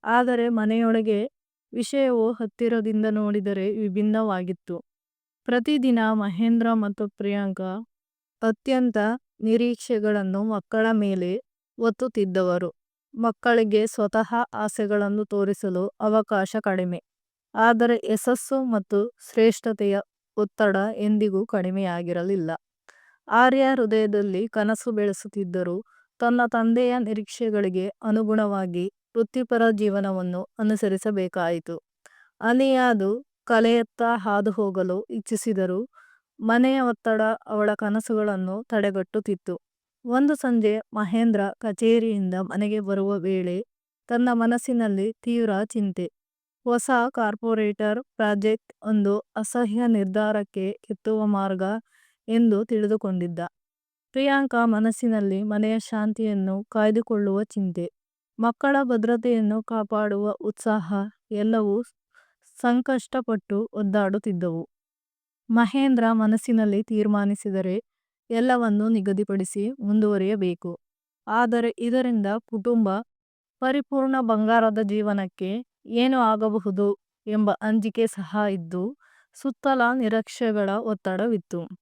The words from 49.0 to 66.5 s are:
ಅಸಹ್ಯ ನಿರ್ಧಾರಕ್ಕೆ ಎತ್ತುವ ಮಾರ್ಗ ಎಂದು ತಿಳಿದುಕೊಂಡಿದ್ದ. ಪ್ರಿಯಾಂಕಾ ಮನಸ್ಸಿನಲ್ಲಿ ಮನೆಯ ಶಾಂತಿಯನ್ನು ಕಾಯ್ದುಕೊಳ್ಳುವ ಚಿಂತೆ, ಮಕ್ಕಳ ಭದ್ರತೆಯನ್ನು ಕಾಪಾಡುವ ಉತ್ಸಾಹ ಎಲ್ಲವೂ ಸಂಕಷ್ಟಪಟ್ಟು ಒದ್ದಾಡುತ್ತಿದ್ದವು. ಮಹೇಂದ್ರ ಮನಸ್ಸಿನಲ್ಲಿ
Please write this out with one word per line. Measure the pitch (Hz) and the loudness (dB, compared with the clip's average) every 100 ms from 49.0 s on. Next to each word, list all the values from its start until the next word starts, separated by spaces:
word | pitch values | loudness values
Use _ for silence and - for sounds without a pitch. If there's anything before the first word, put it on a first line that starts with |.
| 202 208 | 2 0
ಅಸಹ್ಯ | - - 214 240 233 220 240 | -4 -8 -4 -2 -2 0 2
ನಿರ್ಧಾರಕ್ಕೆ | 214 196 202 214 214 202 202 190 | 2 0 0 0 -2 -4 -6 -6
ಎತ್ತುವ | - _ 208 - 220 | -6 _ -8 -2 0
ಮಾರ್ಗ | 214 202 196 190 190 220 _ _ _ _ - | 0 0 0 -2 -2 -4 _ _ _ _ -2
ಎಂದು | 226 233 202 | 2 4 4
ತಿಳಿದುಕೊಂಡಿದ್ದ. | 220 220 208 214 196 185 175 165 175 _ _ _ _ _ _ | 0 0 0 0 -2 -4 -4 -6 -10 _ _ _ _ _ _
ಪ್ರಿಯಾಂಕಾ | 262 277 277 269 240 | -2 2 2 2 2
ಮನಸ್ಸಿನಲ್ಲಿ | 233 214 220 220 240 220 202 190 | 2 2 0 0 0 0 0 -2
ಮನೆಯ | 214 208 220 226 | -2 0 0 -2
ಶಾಂತಿಯನ್ನು | - 220 214 214 220 202 190 190 | -2 -2 -2 -2 -2 0 -2 -4
ಕಾಯ್ದುಕೊಳ್ಳುವ | 214 220 214 220 - 214 202 196 | -4 2 2 2 0 0 0 0
ಚಿಂತೆ, | 208 208 190 175 175 _ _ _ _ - | -2 -4 -4 -4 -8 _ _ _ _ -2
ಮಕ್ಕಳ | 233 - 277 277 | -2 0 2 2
ಭದ್ರತೆಯನ್ನು | 262 233 226 240 247 226 214 214 | 2 0 2 0 2 2 2 -2
ಕಾಪಾಡುವ | 214 226 208 214 208 202 208 | -2 -6 -2 -2 0 0 -2
ಉತ್ಸಾಹ | - 214 - 226 214 165 202 208 _ _ | -2 -6 -4 -2 -2 0 -4 -4 _ _
ಎಲ್ಲವೂ | 208 214 226 208 202 240 _ _ _ _ _ _ - | -2 0 2 2 -2 -4 _ _ _ _ _ _ -4
ಸಂಕಷ್ಟಪಟ್ಟು | 240 247 247 262 - 262 240 220 - 202 226 | 0 0 0 -4 -2 -6 -4 -6 -4 -4 -4
ಒದ್ದಾಡುತ್ತಿದ್ದವು. | 208 202 208 196 208 220 180 180 165 - _ _ _ _ _ _ _ - | -4 0 0 0 -2 -2 -2 -2 -4 -10 _ _ _ _ _ _ _ 0
ಮಹೇಂದ್ರ | 226 226 277 269 247 226 | 2 2 2 2 2 2
ಮನಸ್ಸಿನಲ್ಲಿ | 220 214 220 - | 2 2 0 2